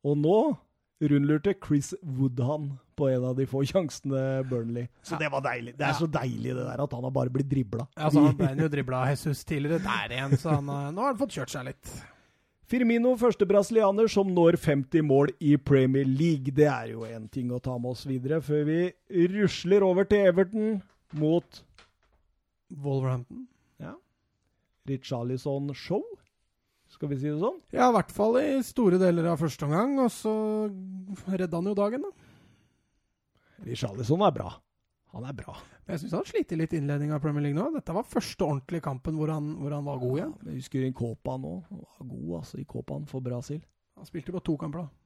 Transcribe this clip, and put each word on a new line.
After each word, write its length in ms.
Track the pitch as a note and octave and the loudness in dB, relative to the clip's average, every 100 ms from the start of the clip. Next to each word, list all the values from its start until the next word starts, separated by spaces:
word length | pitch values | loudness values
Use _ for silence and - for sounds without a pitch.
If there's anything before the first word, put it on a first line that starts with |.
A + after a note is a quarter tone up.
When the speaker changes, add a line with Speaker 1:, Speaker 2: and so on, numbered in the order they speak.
Speaker 1:
Og 140 | C#3+ D3 | 0 2
nå 160 | D3+ G#3+ D4+ - _ _ _ _ | 4 4 4 -2 _ _ _ _
rundlurte 540 | D3+ C#3+ C#3+ D3+ G3 F#3+ | 2 2 4 2 2 -2
Chris 300 | - D3 C#3+ F#3 | 0 0 0 -10
Wood 400 | E3 B2+ C3+ B2 | -8 -2 -2 0
han 240 | B2 D3+ C#3+ C3 _ - | -2 -2 -6 -10 _ -2
på 100 | C#3 | 0
en 140 | B2+ | 2
av 140 | B2+ B2+ | 0 -2
de 80 | C3+ | -2
få 160 | C3+ | 0
sjansene 800 | C#3 - D#3+ - C#3 C3+ C3+ C3+ C3 | 0 0 -2 -6 -4 -2 -2 -2 -2
Burnley. 380 | B2 A2+ A#2+ A#2+ _ | -4 -4 -6 -8 _
Så 160 | - | -10
Speaker 2:
Ja. 40 | E3 | -4
Speaker 1:
det 80 | D3+ | -2
var 120 | C#3 | -2
deilig. 340 | C3 B2 A#2 A#2+ | -4 -6 -10 -4
Det 80 | C#3+ | -2
er 80 | |
Speaker 2:
Ja. 40 | D3 | 0
Speaker 1:
så 120 | D#3+ | -2
deilig 460 | C#3 B2+ A2+ A#2+ B2+ | -2 -4 -4 -4 -4
det 100 | B2 | -6
der 160 | B2 | -4
at 100 | C#3+ | -6
han 120 | B2 | -4
har 60 | C3 | -4
bare 200 | C3 B2+ | -2 0
blitt 180 | C3 C#3 | 0 0
dribla. 380 | C3+ A2 A2+ C3 - | -2 -2 -6 -8 -4
Speaker 2:
Ja, 140 | D3+ | 2
så 160 | D3 D3 | 6 6
han 80 | - | 6
ble 140 | E3 C3+ | 0 2
jo 100 | D#3+ | 0
dribla 360 | C#3+ B2+ B2+ | 0 -2 0
av 100 | B2+ | 0
Jesus 300 | C#3 D#3+ C#3 | 0 -2 -4
tidligere 340 | - D3+ C#3+ E3+ | -4 -4 0 -2
der 320 | F#3+ A#2 G#2 | 0 -2 -2
igjen, 240 | B2 C#3 C#3 | -4 0 2
så 180 | E3 D3 | 2 0
han, 100 | C#3+ | 0
eh, 220 | C#3+ C#3+ | -6 -6
nå 100 | F3+ | -2
har 140 | C#4 | -2
han 80 | A3+ | 0
fått 160 | C4 E3+ | -4 -4
kjørt 120 | B2 | -8
seg 140 | C#3+ B2+ | -8 -10
litt. 260 | - - - - _ _ _ _ _ _ | -12 -16 -16 -18 _ _ _ _ _ _
Speaker 1:
Firmino, 460 | B3 A#3 A#3 A#3+ B3 | 2 4 4 4 4
første 260 | A#3+ - | 4 4
brasilianer 640 | F#3+ G3+ F#3+ A3 G3+ G3+ A3+ | 4 4 6 4 4 4 2
som 220 | G3+ G3 | 4 2
når 240 | F3 E3+ E3+ | 6 6 6
femti 460 | - C#3 C3 E3 | 2 0 2 2
mål 240 | D3+ C3+ C#3+ - | 6 4 4 2
i 140 | D3 C#3+ | 4 4
Premier 480 | - C#3 C3 C3+ C3+ | 6 6 6 4 2
League. 480 | C3+ E3+ D3+ C3 | 2 2 2 0
Det 100 | C3+ D3 | 4 4
er 200 | A#2+ A2+ | 2 -6
jo 100 | A2+ | -10
en 220 | A2+ A2+ G#2+ | -10 -12 -10
ting 220 | C3+ B2 | -6 -4
å 100 | B2 | -4
ta 160 | C3 B2 | -4 -6
med 140 | B2 | -6
oss 160 | B2 C#3 | -6 -6
videre 320 | C3 C3 D#3+ | -4 0 -2
før 220 | C#3+ D3+ | 0 0
vi 280 | D3+ E3 F3+ - _ F#3 F3+ | 2 0 0 -4 _ 2 2
rusler 540 | G3+ G3 - E3+ G3+ | 4 2 2 4 6
over 200 | F#3+ F3+ | 6 4
til 200 | G3 G#3 | 4 6
Everton 580 | G3 F3 F#3 A3 G#3+ G#3 - _ _ | 6 6 2 0 -2 -2 -8 _ _
mot 480 | D3+ D3+ E3+ - - _ - _ _ _ _ _ _ _ _ _ | 0 2 2 0 -20 _ -20 _ _ _ _ _ _ _ _ _
Speaker 2:
Wolverhampton. 760 | D3+ C#3+ C3+ C3 B2+ A#2+ B3 B3+ _ _ _ | -8 -4 -2 0 -4 -6 -16 -16 _ _ _
Speaker 1:
Ja. 120 | - D#4 _ _ _ _ _ _ _ _ - | -16 -16 _ _ _ _ _ _ _ _ -8
Richarlison 880 | C3+ - B2+ A#2+ B2+ D3 C#3 C#3+ | -8 -4 -6 -4 -4 -4 -4 -4
show, 280 | C3+ - F#3+ A4+ G4+ _ _ _ _ _ _ _ | -8 -4 -4 -4 -14 _ _ _ _ _ _ _
skal 200 | - D3 | -10 -6
vi 80 | C#3 | -4
si 100 | D3 | -4
det 100 | D3+ | -2
sånn? 200 | G#3+ F4+ _ | -2 -4 _
Speaker 2:
Ja, 180 | - B3+ | 2 4
i 20 | |
hvert 180 | A3+ - | 4 0
fall 240 | - G#3+ B3 | 0 2 2
i 220 | D4+ C4+ | 2 0
store 360 | - - G#3+ F#3 | -2 2 4 6
deler 300 | F#3 E3+ E3 | 4 4 0
av 100 | E3 | 0
første 280 | D#3+ - C#3+ | -2 -2 0
omgang, 300 | D#3+ B3 C#4 | 0 2 2
og 100 | B3 | 0
så 220 | - A3 A3 A3 G#3+ G#3+ F#3+ F#3+ F#3+ F#3 F#3+ - | 0 -4 -2 -2 -2 -4 -6 -12 -12 -12 -10 -4
redda 320 | F#3+ F#3 E3+ | -2 -2 -2
han 100 | F#3+ | 0
jo 40 | |
dagen, 280 | G3+ G3+ B3+ | 0 0 -2
da. 100 | G4+ - - _ _ _ _ _ _ _ _ _ _ _ _ - | -8 -12 -20 _ _ _ _ _ _ _ _ _ _ _ _ -16
Speaker 1:
Richarlison 640 | D3+ A#2+ B2+ - A2 E3 G3+ | -10 -6 -6 -4 0 4 4
er 60 | |
bra. 160 | A#2+ F#2 - _ _ _ _ _ | 2 -8 -10 _ _ _ _ _
Han 140 | - B2 | -12 -10
er 60 | C3 | -12
bra. 180 | - - - - | -14 -16 -20 -20
Speaker 2:
Men 100 | - D#3+ | -10 -8
jeg 20 | - | -4
synes 80 | E3 | -6
han 80 | |
sliter 320 | G4 A4 - D#3+ | -2 -4 -2 -2
litt 160 | D#3+ | -2
i 60 | E3 | -2
innledningen 340 | C#3+ C#3+ D3 | -2 -2 -2
av 60 | D3+ | -2
Premier 240 | D3+ D3 | -2 0
League 140 | D3 C#3+ | 0 0
nå. 80 | C4 | -2
Dette 180 | D#4+ - | -4 -4
var 120 | E3+ - | -6 -2
første 380 | - - - F#3+ | -4 -4 -2 -2
ordentlige 360 | C#3 - E3+ | -2 -4 -6
kampen 340 | D3+ B2+ E3 D#3 | -4 -6 -4 -2
hvor 100 | D#3 | -2
han, 200 | D#3 D3 D#3 | -2 -6 -6
hvor 140 | C#3+ | -6
han 100 | D3 | -6
var 140 | C#3+ C3+ | -6 -4
god 160 | B2+ C3+ | -2 -2
igjen. 140 | C#4 | -4
Speaker 1:
Ja, 140 | - - | -10 -10
men 80 | C#3 | -10
husker 240 | B2+ C3 | -6 -2
du 60 | C3 | -2
i 60 | B2+ | -2
Copa 380 | A#2 A2+ C3 C3 | -6 -6 -8 -6
nå? 140 | C#3 F#3 E3 | -8 -10 -12
Han 400 | G3+ - _ B2+ | -16 -18 _ -14
var 80 | B2 | -10
god, 160 | D3+ - | -8 -8
altså, 200 | B2+ - | -10 -12
i 60 | |
Copaen 400 | D3 B2 - C#3+ D3 | -10 -10 -8 -10 -8
for 140 | C3 | -8
Brasil. 400 | B2+ B2 - D3+ - _ _ - | -6 -8 -8 -12 -12 _ _ -20
Speaker 2:
Han 120 | - | -12
spilte 240 | E3+ D#3 | -12 -8
bare 140 | F3+ - | -6 -2
to 100 | D3+ | -2
kamper 300 | D#3 D#3 D#3 | -4 -8 -12
da. 20 | _ | _